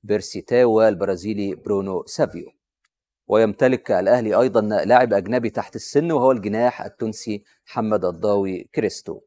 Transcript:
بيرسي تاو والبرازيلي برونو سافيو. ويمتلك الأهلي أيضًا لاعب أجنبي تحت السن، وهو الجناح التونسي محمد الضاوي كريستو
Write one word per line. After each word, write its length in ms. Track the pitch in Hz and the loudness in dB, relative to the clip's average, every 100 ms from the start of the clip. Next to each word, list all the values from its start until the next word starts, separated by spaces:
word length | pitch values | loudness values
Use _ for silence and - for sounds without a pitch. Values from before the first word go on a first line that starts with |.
بيرسي 380 | 104 104 - 101 | -2 -4 -4 -12
تاو 320 | - 120 123 | -2 2 4
والبرازيلي 800 | 110 110 95 98 92 95 101 98 | 6 4 2 -4 -4 -6 -6 -6
برونو 500 | 90 - 101 98 92 - | -6 -4 -4 -2 -6 -8
سافيو. 440 | - 143 90 - _ _ _ _ _ _ _ _ | -4 -4 -4 -16 _ _ _ _ _ _ _ _
ويمتلك 640 | 107 110 101 131 127 - | 2 2 2 2 2 0
الأهلي 500 | 95 95 123 107 101 | 0 2 2 2 2
أيضًا 200 | 131 110 | 2 2
لاعب 520 | 107 104 85 123 127 | 0 -2 4 4 4
أجنبي 380 | 101 95 127 117 | 0 0 -4 -4
تحت 260 | - - 110 | -6 -10 -12
السن، 360 | - 143 170 | -2 -2 0
وهو 200 | 151 127 | 2 2
الجناح 500 | 127 101 107 123 - | 2 -2 0 0 -2
التونسي 640 | 104 _ 113 107 - 104 _ _ _ | -14 _ -8 -8 -8 -10 _ _ _
محمد 380 | - 110 107 | -4 -2 0
الضاوي 640 | 90 85 104 101 98 92 - | -2 -2 0 0 0 -6 -8
كريستو 460 | - 107 - - - | -4 -4 -6 -12 -14